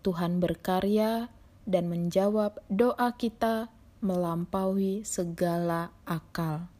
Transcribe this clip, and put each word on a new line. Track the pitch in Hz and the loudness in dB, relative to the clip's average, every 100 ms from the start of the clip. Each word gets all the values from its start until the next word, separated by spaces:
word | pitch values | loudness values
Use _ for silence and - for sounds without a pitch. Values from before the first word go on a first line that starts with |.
Tuhan | - 170 170 180 | -2 -2 0 0
berkarya | 180 175 - 185 196 214 214 226 233 - - - | 0 0 0 0 2 2 2 0 -6 -12 -20 -16
dan | - 185 175 | -2 0 0
menjawab | 170 170 190 196 214 208 - - | -2 0 2 2 2 0 -4 -6
doa | 196 240 240 247 240 | 2 2 4 0 0
kita | 233 - 226 220 226 - - - | -4 0 0 0 -6 -14 -20 -6
melampaui | 196 180 175 170 175 190 190 196 190 196 | -2 0 0 -2 -2 -2 0 2 0 -2
segala | 214 - 175 170 175 170 170 170 170 - | -4 -4 -4 0 0 2 0 -2 -4 -10
akal. | - 165 - - 165 156 175 | -6 -6 -6 -4 -4 -4 -8